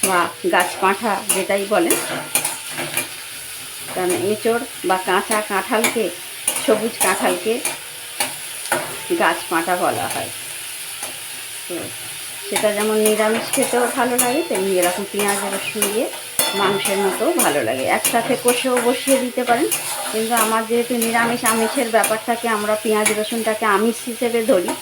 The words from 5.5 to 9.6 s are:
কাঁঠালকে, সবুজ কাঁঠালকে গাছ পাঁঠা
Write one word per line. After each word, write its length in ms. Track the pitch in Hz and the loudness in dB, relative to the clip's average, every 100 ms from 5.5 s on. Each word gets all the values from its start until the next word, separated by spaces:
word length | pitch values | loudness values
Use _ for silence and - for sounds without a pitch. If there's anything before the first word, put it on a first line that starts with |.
কাঁঠালকে, 520 | 196 - 226 233 233 196 - - - - - | -2 0 2 2 2 -2 -4 -12 -6 -4 -2
সবুজ 300 | - 214 226 - 190 | 2 2 2 0 0
কাঁঠালকে 480 | 185 220 175 214 240 - - - - - - - - - - - - - - - 170 | 2 2 0 0 -2 -2 -6 -12 -14 -12 -6 -6 -6 -10 -10 -4 -4 -4 -8 -4 2
গাছ 160 | 180 165 - | 2 2 0
পাঁঠা 220 | 165 | -2